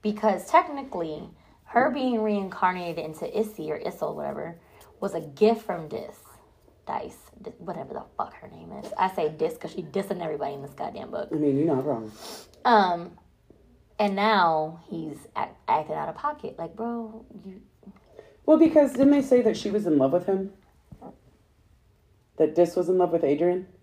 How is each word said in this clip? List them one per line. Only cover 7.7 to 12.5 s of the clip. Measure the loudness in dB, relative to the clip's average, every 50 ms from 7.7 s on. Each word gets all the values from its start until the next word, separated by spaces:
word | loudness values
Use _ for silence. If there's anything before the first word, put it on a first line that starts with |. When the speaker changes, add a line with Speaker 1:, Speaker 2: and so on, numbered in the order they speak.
| -10 -10 -10 -10
Speaker 1:
the | -12 -12 -12 -14 _
fuck | -6 -6 -6 -6
her | -18 -20 -20
name | -20 -18 -18 -16 -14 -14
is. | -12 -10 -2 0
I | 0 0 0
say | 0 -2 -2
Dis | 0 0 -2 -2 -2 -6
'cause | -12 -10
she | -10 -10
dissing | -10 -4 -4 -4 -2 -2 -6 -6 -4
everybody | -6 -6 -4 -6 -6 -6
in | -8
this | -12 -14
goddamn | -10 -10 -10 -8 -8 -10 -12 -8
book. | -8 -8 -6 -4
Speaker 2:
I | -2
mean, | 2 2 4 4 4
you're | 2
not | 2 2 2 0
wrong. | -2 -2 -4 -4 -10 -14 -16 -16 -16 -16 -16 -18 -20